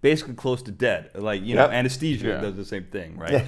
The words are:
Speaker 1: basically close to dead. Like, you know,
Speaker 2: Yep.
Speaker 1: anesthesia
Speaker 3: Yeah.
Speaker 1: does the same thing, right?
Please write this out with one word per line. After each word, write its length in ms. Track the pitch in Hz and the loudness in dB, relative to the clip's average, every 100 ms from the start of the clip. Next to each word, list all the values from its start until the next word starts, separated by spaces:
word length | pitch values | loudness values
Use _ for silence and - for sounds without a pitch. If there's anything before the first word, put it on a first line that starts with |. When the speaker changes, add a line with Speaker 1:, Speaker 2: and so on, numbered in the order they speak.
Speaker 1:
basically 340 | 139 156 147 117 | 4 4 0 -6
close 260 | 131 127 | -2 -2
to 100 | 123 | -4
dead. 380 | 92 123 90 78 - | -2 0 0 -4 -8
Like, 280 | 104 104 | -4 -4
you 120 | 98 127 | 0 4
know, 80 | 139 | 6
Speaker 2:
Yep. 80 | |
Speaker 1:
anesthesia 560 | 123 127 131 160 135 113 | 6 0 0 -2 0 0
Speaker 3:
Yeah. 120 | 82 | -2
Speaker 1:
does 160 | 104 95 | -4 -6
the 80 | 95 | -8
same 200 | 101 87 | -8 -8
thing, 320 | 101 82 82 | -10 -10 -10
right? 280 | 80 139 | 0 0